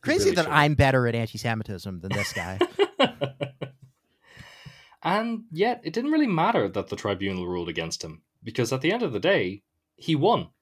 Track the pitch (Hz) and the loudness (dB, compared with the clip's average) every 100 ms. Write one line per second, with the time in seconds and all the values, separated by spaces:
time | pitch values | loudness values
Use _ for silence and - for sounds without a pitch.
0 | - 339 196 180 160 151 147 143 139 131 | 0 2 4 2 2 4 6 6 6 6
1 | 120 117 113 110 123 113 107 95 101 92 | 2 0 -2 -4 -4 -2 -4 -8 -8 -8
2 | 90 98 101 - 87 95 349 - 403 - | -6 -6 -4 -6 -6 -2 -2 0 -2 2
3 | 269 - 135 - 135 - - - - _ | 0 0 -8 -6 -10 -10 -14 -14 -20 _
4 | _ _ _ - - - - - - _ | _ _ _ -20 -20 -20 -20 -20 -20 _
5 | 165 196 226 226 - 160 214 240 160 190 | -2 0 -2 -6 -8 -2 0 0 -4 -4
6 | 269 311 285 170 175 226 101 98 95 101 | 0 2 2 2 2 2 0 -2 -6 -4
7 | 104 98 98 92 90 90 85 85 82 - | -2 -2 -2 -4 -4 -4 -4 -4 -6 -6
8 | 82 80 _ _ 113 110 117 135 156 220 | -10 -14 _ _ -12 -4 -2 0 0 0
9 | 214 107 156 190 92 101 _ _ _ _ | -2 -2 2 2 0 -6 _ _ _ _
10 | - 156 170 151 82 _ | -2 2 2 2 -2 _